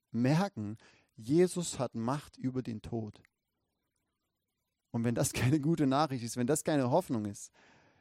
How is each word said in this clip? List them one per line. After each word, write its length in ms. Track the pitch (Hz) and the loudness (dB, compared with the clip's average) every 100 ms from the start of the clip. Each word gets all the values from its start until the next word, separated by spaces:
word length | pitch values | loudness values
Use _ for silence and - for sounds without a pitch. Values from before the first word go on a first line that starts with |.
| _ | _
merken, 680 | 113 127 156 202 - 104 110 - _ _ - | 0 2 2 0 -4 -8 -8 -16 _ _ -12
Jesus 600 | 113 160 180 180 170 - | 0 4 4 0 -6 -4
hat 160 | 123 | -6
Macht 440 | 117 113 147 - - | -4 -2 -2 -6 -8
über 240 | 131 127 | -6 -4
den 200 | 120 110 | -6 -8
Tod. 400 | - 117 107 - _ _ _ _ _ _ _ _ _ _ _ _ _ _ _ _ _ | -6 -6 -8 -12 _ _ _ _ _ _ _ _ _ _ _ _ _ _ _ _ _
Und 120 | 117 | -2
wenn 120 | 120 117 | 0 2
das 180 | 147 | 0
keine 260 | - 127 156 | 0 2 4
gute 280 | 143 160 139 | 2 2 4
Nachricht 360 | 139 156 131 | 2 2 -2
ist, 140 | 117 123 | -6 -2
wenn 100 | 123 | 0
das 160 | 156 | 0
keine 260 | - 151 123 | 2 2 4
Hoffnung 360 | 151 - 117 104 | 2 0 -2 -4
ist, 260 | 101 - _ - _ _ _ | -8 -14 _ -20 _ _ _